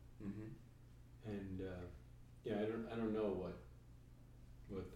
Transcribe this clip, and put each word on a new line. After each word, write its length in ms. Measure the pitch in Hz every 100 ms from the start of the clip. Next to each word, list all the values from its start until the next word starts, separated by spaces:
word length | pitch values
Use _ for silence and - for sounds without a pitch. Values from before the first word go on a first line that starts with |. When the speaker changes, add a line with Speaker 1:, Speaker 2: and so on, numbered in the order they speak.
| - -
Speaker 1:
Mm-hmm. 1040 | 95 104 110 - - - - - - - 110
Speaker 2:
And, 300 | 101 98 92 95
uh, 200 | 90 87 - - - - -
yeah, 100 | - 104
I 80 | 110
don't, 200 | 117 113
I 20 | 117
don't 160 | 110
know 140 | 107 104
what, 220 | 92 87 82 - - - - - - - - - - -
what, 160 | 95 87